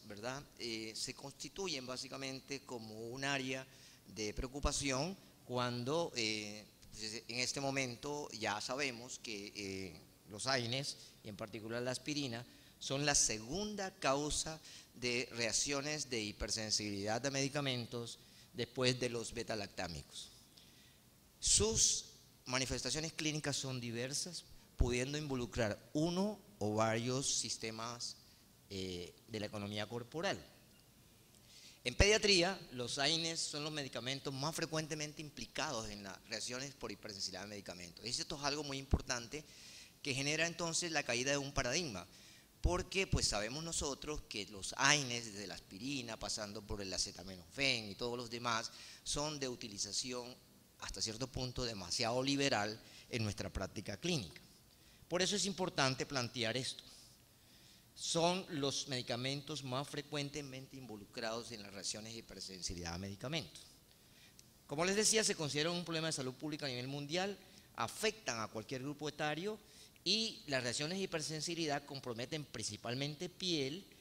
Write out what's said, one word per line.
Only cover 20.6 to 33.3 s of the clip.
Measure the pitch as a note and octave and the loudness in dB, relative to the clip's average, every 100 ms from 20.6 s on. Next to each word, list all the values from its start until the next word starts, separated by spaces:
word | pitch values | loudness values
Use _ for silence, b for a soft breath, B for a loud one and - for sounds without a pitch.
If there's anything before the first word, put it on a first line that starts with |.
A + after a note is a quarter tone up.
| B B B B B - - - | B B B B B -20 -20 -2
Sus | - - G#3+ A3+ - - - - - - - | 6 8 8 8 6 6 -2 -14 -20 -16 0
manifestaciones | B2+ B2 B2+ B2+ C#3 D#3+ | 2 2 2 0 0 -2
clínicas | - D#3 D3+ C#3+ C3 | 0 0 2 0 0
son | C3+ B2+ | 0 -2
diversas, | A#2 A2+ B2+ D3 F3+ E3 - B B - | -2 -2 -2 -2 -4 -6 -12 B B 2
pudiendo | B2 B2 C3+ D3 | 4 6 2 0
involucrar | D3+ C3 A#2+ B2 G#2+ G2+ - | 0 0 0 2 2 2 0
uno | D3+ E3 F3 G#3 G3+ - - | 4 4 4 2 0 -10 -2
o | G#2 | 2
varios | G#2+ A2 A2+ A#2+ B2+ C#3+ | 6 6 4 2 2 2
sistemas, | - A2+ - A2+ A2 A#2 A#2+ - - B B B - - | 0 0 -4 -4 -6 -6 -6 -8 -8 B B B -20 -8
eh, | G2 F#2 F2 F2 - - | -4 -2 -4 -6 -12 -8
de | A2 | -6
la | G#2 | -4
economía | G#2 G2+ G#2 G#2 | -4 -4 -2 -4
corporal. | A#2 A#2 D#3 F#3+ A2 - - - - - - - - - - B B B B B2 | -4 -6 -2 -2 -2 -6 -20 -20 -20 -20 -20 -20 -20 -20 -20 B B B B -4
En | B2 | 6
pediatría, | G3 G#3+ G#3 F#3 F3 F#3+ - | 8 8 8 8 8 2 -6
los | B2 A#2+ C#3 | -4 -2 2
aines | C#3 E3 E3 | 4 4 2